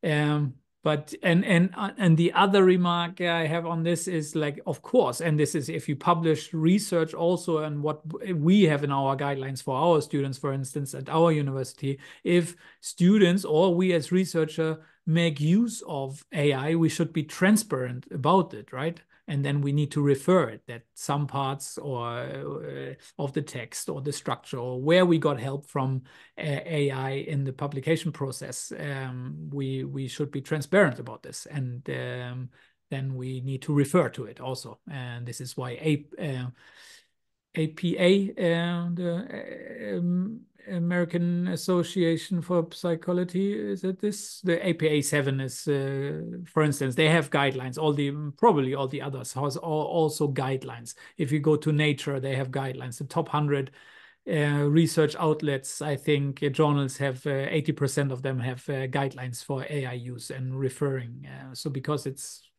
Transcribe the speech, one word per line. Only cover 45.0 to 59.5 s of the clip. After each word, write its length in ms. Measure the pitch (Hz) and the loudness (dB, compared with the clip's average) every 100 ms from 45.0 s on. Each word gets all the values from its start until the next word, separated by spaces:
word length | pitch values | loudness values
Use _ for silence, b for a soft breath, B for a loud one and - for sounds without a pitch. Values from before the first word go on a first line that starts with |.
seven 400 | 147 147 139 135 | 2 2 2 -2
is, 260 | 135 123 - | -4 -6 -2
uh, 540 | 143 135 139 143 156 - - | 0 0 -4 -4 -6 -8 -10
for 180 | 175 - | -4 2
instance, 320 | 151 139 135 | 4 2 0
they 140 | 120 156 | 4 6
have 220 | 165 147 | 6 4
guidelines. 480 | 147 139 131 127 131 | 2 2 0 -6 -2
All 160 | 156 | 0
the, 180 | 143 143 147 151 139 | 2 0 -2 -8 4
probably 380 | 233 160 131 | 4 6 2
all 120 | 135 135 | 0 -2
the 140 | 139 | -4
others 320 | 135 135 127 | -8 -8 -8
has 240 | 127 143 127 | -4 -4 -4
al-, 60 | |
also 640 | - 156 151 170 156 151 147 | -2 -2 0 2 2 2 0
guidelines. 680 | 135 135 135 131 117 117 - B _ | 0 -2 -4 -6 -12 -14 -18 B _
If 160 | 147 | -2
you 80 | 151 | 0
go 160 | 147 151 | 2 2
to 160 | 156 | 2
Nature, 480 | 147 151 139 - 139 | 2 2 0 -2 -4
they 160 | 135 131 | -2 -4
have 140 | 131 | -4
guidelines. 480 | 135 131 127 127 120 | -4 -6 -8 -10 -10
The 60 | |
top 260 | 143 - 160 | -6 -4 0
hundred, 400 | 151 147 143 135 B B B B B - | 0 0 0 -2 B B B B B -4
uh, 380 | 165 147 143 147 | 0 2 2 4
research 480 | 151 165 165 151 - | 4 4 4 2 2
outlets, 600 | 165 156 151 139 - - | 0 0 0 -4 -6 -8
I 160 | 143 139 | -4 -4
think, 460 | - 143 143 135 | 2 2 2 -2
uh, 80 | 147 | -2
journals 480 | 131 151 143 135 - | 2 4 4 0 -2
have, 280 | 139 127 151 | -4 -2 -4
uh, 200 | 135 135 | -2 0
eighty 240 | 160 147 | -2 0
percent 400 | 143 139 - 139 | 0 0 0 -2
of 80 | 127 | -2
them 180 | 135 131 | -4 -2
have, 300 | 123 123 - | -4 -6 -6
uh, 180 | 135 135 | -6 -2
guidelines 560 | 135 139 135 127 120 | -2 -2 -4 -10 -10
for 220 | - | -6